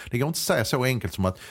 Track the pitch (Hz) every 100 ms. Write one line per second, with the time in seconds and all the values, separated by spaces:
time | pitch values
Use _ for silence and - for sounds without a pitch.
0 | - 123 147 165 - 165 110 135 127 123
1 | 95 - 92 92 -